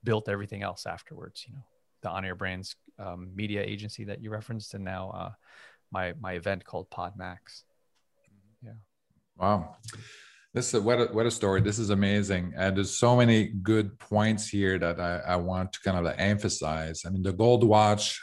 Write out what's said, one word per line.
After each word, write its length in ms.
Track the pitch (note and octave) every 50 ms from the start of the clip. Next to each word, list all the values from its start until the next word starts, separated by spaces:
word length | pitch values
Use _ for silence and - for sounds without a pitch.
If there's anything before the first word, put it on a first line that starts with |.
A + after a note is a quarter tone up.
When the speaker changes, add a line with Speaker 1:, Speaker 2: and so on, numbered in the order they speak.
| -
Speaker 1:
built 240 | A#2 A2 G#2+ G#2+ -
everything 340 | G2+ G2+ G#2 G2 A2 G2 G2
else 240 | F#2+ F#2 - -
afterwards. 580 | - E2+ - - - - - - - - - - -
You 60 | A2
know, 100 | C#3 B2 _ _ _ _ _ _ _ -
the 80 | F#2
On 140 | E2+ F#2+ F#2+
Air 120 | F#2+ F2+
Brands, 400 | F#2 G2+ F#2 F#2 F#2 F#2+ - - _ _ _ _ -
um, 300 | G2+ F#2 F2+ F2+ F2+ F#2 F#2+
media 280 | G2 G#2+ G#2 G#2 G2+ G2
agency 420 | G#2 G#2 G2+ G#2 G#2 - - G#2+
that 180 | G2+ G2+ - A2
you 80 | G#2+
referenced, 440 | G#2+ G#2+ G#2+ - A#2+ A2 G#2 - -
and 100 | G2 G2
now, 260 | F#2 F#2 F#2 F#2 F#2+
uh, 220 | F#2 F#2 F2+ F#2 G#2 _ _ _ - - - - _ _ _ - -
my, 220 | F#2 F#2 F2+ F2 D#3+
my 140 | A2+ F#2 F2+
event 300 | F2 D#2+ G2+ G2 F2+ -
called 240 | - - F2 F#2 -
Pod 260 | - - F2+ F2 G2
Max. 480 | G2+ F#2 F2+ F2+ - _ - - - - _ _ _ _ _ _ _ _ _ _ _ _ _ G2+ G2+ G2 G#2 A2 _ A#2+
Yeah. 120 | A2 A2+ A2 G#2 _ _ _ _ _ _ _ _ _ _
Speaker 2:
Wow. 400 | - F2+ G2 G#2 G2 E2 - - - - - - G#2+ - - - - - - - _ _ _ -
This 180 | A#2+ B2+ - -
is, 80 | A#2
what 200 | G2 A2+ B2 A#2
a, 60 | A#2+
what 200 | - G2 A2 A#2
a 60 | A#2+ A2+
story. 280 | - - G2 F#2+ F#2+
This 200 | A2 G#2+ G#2 A2
is 100 | A2+ G2+
amazing. 640 | G#2 G2 G2+ G2 G2+ G#2 G2+ G2 G2 F2+ F2 F2+ -
And 200 | - F#2 F#2+ F#2+
there's 200 | G2 G2 F#2+ -
so 200 | - - A#2+ B2
many 320 | B2 A#2+ A#2 A2+ A2 G#2 -
good 500 | A2 G2 F#2 G#2 A2 A2 G#2 G2 - -
points 500 | - - G#2+ G#2 G#2+ A2 A2 G#2 G#2+ -
here 300 | - G2+ G2 F#2+ F#2+ F#2
that 220 | E2+ E2+ E2+ E2+
I, 180 | F2+ F2 F2 F2 -
I 80 | - F2+
want 380 | F2+ F2 F2+ F#2 F#2 F#2 F#2 -
to 80 | -
kind 180 | - G2 F#2 F2+
of 160 | E2+ E2 -
emphasize. 840 | - E2+ G2+ G#2 G2+ - F#2+ - - D#2+ D#2 D#2 D#2+ D#2+ D#2+ D#2+ - -
I 60 | -
mean, 140 | F#2+ F#2+ F#2
the 80 | G2 F2+
gold 320 | F2+ A2 A#2+ B2 A#2 B2
watch, 560 | A2 G#2+ G#2+ G#2+ G#2 G#2 G#2 - - - -